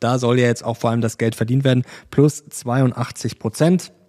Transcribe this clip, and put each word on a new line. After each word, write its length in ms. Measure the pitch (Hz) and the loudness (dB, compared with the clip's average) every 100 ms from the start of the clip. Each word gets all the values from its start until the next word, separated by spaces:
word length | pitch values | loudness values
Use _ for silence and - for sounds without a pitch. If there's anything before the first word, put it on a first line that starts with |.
da 180 | 113 127 | -2 0
soll 220 | 120 123 | 2 2
ja 60 | 120 | 2
jetzt 180 | 117 | 0
auch 120 | 120 113 | -4 -4
vor 140 | 117 | -2
allem 100 | 117 | 0
das 180 | 113 - | -2 -2
Geld 160 | 113 | -2
verdient 300 | - 110 131 | -2 -2 0
werden, 200 | 135 127 - - - | 2 2 -2 -10 -6
plus 340 | - 151 - - | 2 2 2 -12
zweiundachtzig 880 | - 120 127 131 123 120 - 117 - | -12 -4 0 2 0 -8 -8 -10 -6
Prozent. 540 | 110 - 156 180 - _ | -6 0 2 2 -2 _